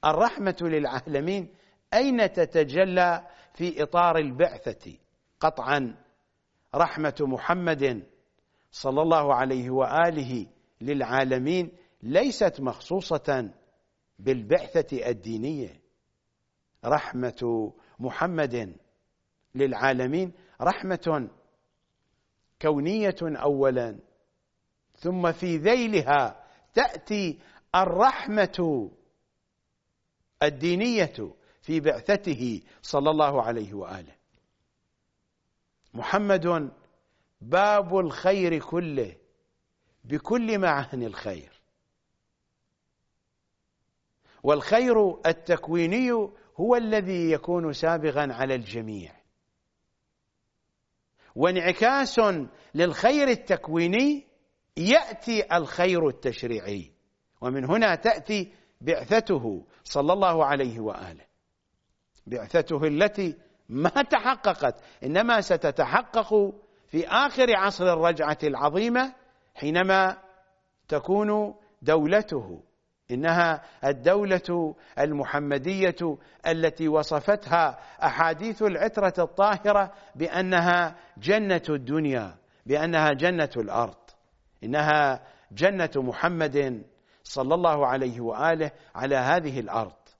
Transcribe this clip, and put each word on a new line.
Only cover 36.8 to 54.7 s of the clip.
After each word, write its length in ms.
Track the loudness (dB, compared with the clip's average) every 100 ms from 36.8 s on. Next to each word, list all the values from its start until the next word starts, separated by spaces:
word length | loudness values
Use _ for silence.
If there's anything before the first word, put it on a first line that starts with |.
| _ _ _ _ _ _
باب 560 | -2 2 4 2 2 0
الخير 600 | 0 -2 0 2 0 -2
كله 560 | -4 -6 -4 -4 -6 -10 _ _ _ _ _ _ _ _
بكل 560 | -8 -8 -2 -2 0 0
معاني 460 | 2 0 -2 -6 -8
الخير، 560 | -8 -10 -10 -14 _ _ _ _ _ _ _ _ _ _ _ _ _ _ _ _ _ _ _ _ _ _ _ _ _ _ _ _ _
والخير 840 | 0 0 4 2 4 4 2 2 0
التكويني 840 | 0 0 -2 0 -2 0 0 0 0 -4 -10 _ -6
هو 180 | 0 2
الذي 560 | 2 -2 -2 -2 0
يكون 420 | 0 -2 -2 -2
سابغاً 600 | -2 -2 0 0 -2 -4
على 220 | -2 -2 -4
الجميع، 560 | -4 -10 -8 -10 -12 -20 _ _ _ _ _ _ _ _ _ _ _ _ _ _ _ _ _ _ _ _ _ -2
وانعكاس 840 | 0 2 -2 2 2 2 0 2 2 2 -6 -14 _ 0
للخير 520 | 0 4 2 4 2
التكويني 1000 | 0 0 -4 -2 -2 0 2 2 0 -8 _ _ _ _